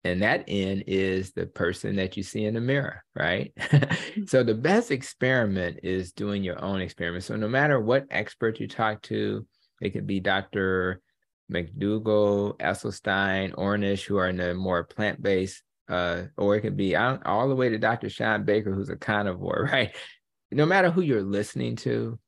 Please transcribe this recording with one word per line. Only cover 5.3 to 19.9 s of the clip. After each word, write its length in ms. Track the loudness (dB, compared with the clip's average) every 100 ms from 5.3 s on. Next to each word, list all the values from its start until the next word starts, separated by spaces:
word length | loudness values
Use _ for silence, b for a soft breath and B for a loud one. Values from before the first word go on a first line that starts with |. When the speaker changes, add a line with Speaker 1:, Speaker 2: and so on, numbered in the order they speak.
| 2 2 0 -2 -4
Speaker 1:
is 280 | -2 -2 -4
doing 320 | -6 -4 -2
your 180 | -4 -4
own 200 | -2 -2
experiment. 420 | -4 -4 -4 -4
So 140 | -6 -4
no 100 | 0
matter 320 | 2 4 4
what 280 | 4 2 2
expert 500 | -4 -4 -2 -2 -2
you 80 | -8
talk 340 | 0 -2 -2
to, 440 | -4 -2 -2 -4 -8 _ _ _
it 100 | -6
could 140 | -4 -2
be 140 | 0
Doctor 800 | 2 0 0 -2 0 2 0 -4 _ _ _ _ -6
McDougall, 1080 | -6 -6 -4 -2 0 2 4 4 2 0 -2
Esselstyn, 960 | -4 -2 -6 -4 -2 0 2 0 -2 -2
Ornish, 500 | 0 0 0 -2 0
who 120 | 0
are 100 | 2
in 100 | 0
the 160 | -2
more 300 | -2 0 0
plant-based, 800 | -2 -2 -2 0 0 2 0 -8 _ _ -4
uh, 360 | -2 0 -2 -6 -2
or 180 | 2 2
it 60 |
could 140 | 0 -2
be 200 | 0 2
all, 240 | 2 0 0
all 220 | 0 2
the 80 | 2
way 140 | 0
to 80 | 2
Doctor 320 | 0 0 -4
Shawn 340 | -2 0 0
Baker, 300 | 2 2 2
who's 160 | -4 -4
a 60 | -6
carnivore, 720 | 0 0 0 -4 -2 0 2
<laughs> 20 |
right? 240 | 0 0